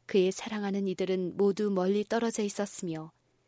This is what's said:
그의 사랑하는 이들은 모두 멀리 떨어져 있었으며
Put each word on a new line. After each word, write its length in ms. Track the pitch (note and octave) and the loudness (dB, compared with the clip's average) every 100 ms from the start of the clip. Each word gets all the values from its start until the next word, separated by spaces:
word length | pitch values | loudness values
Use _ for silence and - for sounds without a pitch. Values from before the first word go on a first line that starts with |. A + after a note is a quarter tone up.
| - | 0
그의 260 | G3+ F#3 | 4 4
사랑하는 560 | - - G#3+ G3+ G3+ G3 | 0 -4 -4 -2 -2 -2
이들은 500 | F3 F#3 F#3 F3+ - | -2 0 0 -2 2
모두 320 | G3+ F#3+ G#3 | 2 2 0
멀리 340 | F#3+ F#3 G3+ | 2 2 2
떨어져 400 | G#3 A3+ A3+ A3+ | 0 0 0 0
있었으며 680 | G3+ - G3+ - F3 D#3 D#3+ _ _ _ | -2 -2 -4 -4 -4 -6 -10 _ _ _